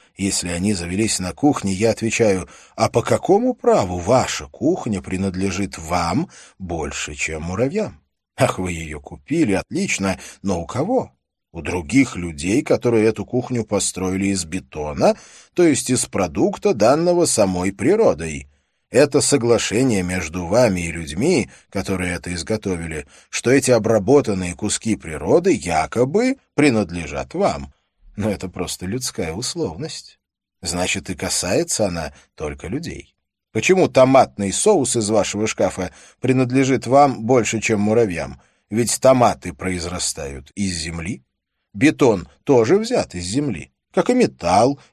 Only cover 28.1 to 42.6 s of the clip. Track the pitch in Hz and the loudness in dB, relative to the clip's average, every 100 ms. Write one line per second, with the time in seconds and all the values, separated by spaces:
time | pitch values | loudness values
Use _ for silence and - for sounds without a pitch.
28.1 | - 107 95 92 - 85 - 92 120 127 | -6 -4 -4 -8 -10 -10 -8 -8 -8 -8
29.1 | - 85 85 127 175 135 82 151 - - | -6 -6 -6 -8 -6 -6 -8 -12 -12 -18
30.1 | _ _ _ _ _ 87 90 92 101 - | _ _ _ _ _ -8 -4 -4 -4 -8
31.1 | 87 92 - 90 117 170 - 104 87 76 | -8 -6 -4 -2 -2 -2 -2 -2 -4 -8
32.1 | - _ - 76 71 82 120 170 69 - | -12 _ -12 -10 -10 -10 -10 -10 -12 -16
33.1 | _ _ _ _ 110 110 190 160 - 131 | _ _ _ _ -2 2 4 4 6 6
34.1 | 135 110 - 98 90 214 202 123 123 104 | 8 6 2 -4 0 2 4 2 0 2
35.1 | 110 92 101 110 - 98 - 90 - - | 2 0 -2 -2 0 -2 -2 -8 -10 -20
36.1 | _ 123 127 127 127 131 127 113 135 143 | _ 0 2 2 2 2 0 4 6 6
37.1 | 101 110 127 107 113 - 107 104 110 113 | 4 2 2 2 -2 0 0 2 4 2
38.1 | 82 69 65 _ _ _ 107 120 - 131 | 0 -8 -10 _ _ _ -2 -2 2 4
39.1 | 131 117 87 90 76 92 90 85 87 - | 6 4 2 -6 -8 -6 -4 -4 -6 -6
40.1 | - 71 69 67 - 101 87 80 82 82 | -6 -10 -10 -12 -6 -4 -4 -6 -8 -8
41.1 | 156 _ _ _ _ _ 101 135 143 139 | -8 _ _ _ _ _ 2 2 4 4
42.1 | 101 - _ - 127 | 4 -2 _ 2 4